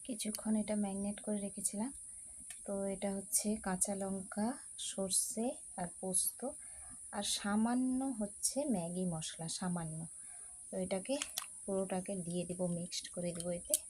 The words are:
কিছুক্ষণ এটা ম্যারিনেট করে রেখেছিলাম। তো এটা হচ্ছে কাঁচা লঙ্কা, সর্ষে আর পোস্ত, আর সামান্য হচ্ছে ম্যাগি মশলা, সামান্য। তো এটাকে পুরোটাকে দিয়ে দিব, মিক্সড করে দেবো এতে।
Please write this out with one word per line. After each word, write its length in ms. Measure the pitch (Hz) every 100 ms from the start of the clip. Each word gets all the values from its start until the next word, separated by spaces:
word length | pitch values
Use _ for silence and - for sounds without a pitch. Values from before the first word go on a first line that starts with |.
কিছুক্ষণ 520 | - 220 214 214 220 214
এটা 180 | 208
ম্যারিনেট 440 | 208 202 196 202 208
করে 140 | - 208
রেখেছিলাম। 520 | 202 196 185 202 247 - - - - - - - -
তো 60 | 196 196
এটা 140 | 190 202 196
হচ্ছে 400 | 196 - 214 220
কাঁচা 380 | 202 185 -
লঙ্কা, 520 | 196 196 190 185 - 214 285 - -
সর্ষে 680 | - - 190 - - - 240 294 - -
আর 120 | 175 -
পোস্ত, 400 | 190 185 - - 262 302 - - - - -
আর 100 | 208
সামান্য 840 | 202 - 202 208 226 247 254 254
হচ্ছে 600 | 269 220 208 - - 262
ম্যাগি 400 | 302 202 170 180
মশলা, 440 | 185 160 156 - 165
সামান্য। 580 | - 185 175 160 160 165 - - - - - -
তো 60 | 196
এটাকে 380 | 185 190 190 285 - - - - -
পুরোটাকে 460 | 190 190 185 185
দিয়ে 280 | 196 170 175 175
দিব, 180 | 180 180
মিক্সড 400 | 175 180 - -
করে 160 | - 175
দেবো 180 | 170 170
এতে। 240 | 175 - -